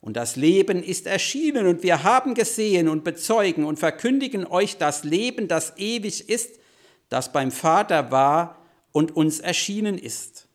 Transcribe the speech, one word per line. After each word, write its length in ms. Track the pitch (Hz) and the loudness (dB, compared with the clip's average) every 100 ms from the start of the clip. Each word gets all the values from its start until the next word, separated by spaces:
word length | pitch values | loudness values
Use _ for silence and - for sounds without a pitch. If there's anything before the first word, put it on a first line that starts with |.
Und 160 | - 110 | -6 -6
das 200 | 117 127 | -4 2
Leben 440 | 151 190 190 180 | 4 4 4 0
ist 280 | 165 180 - | -2 -6 -2
erschienen 580 | 190 - 269 311 277 190 | -2 -2 -2 0 2 2
und 160 | 170 | 2
wir 220 | 180 160 | 2 2
haben 300 | 170 254 262 | 4 2 2
gesehen 540 | 240 214 - 214 185 160 | -2 -2 0 2 2 2
und 140 | 156 | 0
bezeugen 640 | 160 170 - 226 196 160 | -4 -6 0 2 2 0
und 160 | 151 151 | -2 0
verkündigen 680 | 165 - 233 269 269 196 180 | -2 0 0 0 -2 -6 -2
euch 300 | 180 208 - | 0 0 0
das 260 | 147 - | -2 -2
Leben, 460 | 147 165 240 247 196 | -2 0 0 0 2
das 240 | 165 - - | 2 -2 -6
ewig 500 | 202 233 202 - - | -4 -4 -4 -8 -4
ist, 320 | 233 - - _ _ _ _ _ | -4 -4 -12 _ _ _ _ _
das 240 | 123 131 | -4 -2
beim 180 | 147 135 | -2 -2
Vater 600 | 127 165 170 208 165 127 | 0 2 2 2 0 2
war 500 | 131 139 151 170 - _ _ _ | 2 4 2 0 -8 _ _ _
und 240 | 147 160 165 | 0 0 2
uns 240 | 156 156 | 0 0
erschienen 580 | - 165 - 202 214 196 | -4 -4 -4 -2 -2 -4
ist. 480 | 117 - - - _ | -8 -12 -14 -20 _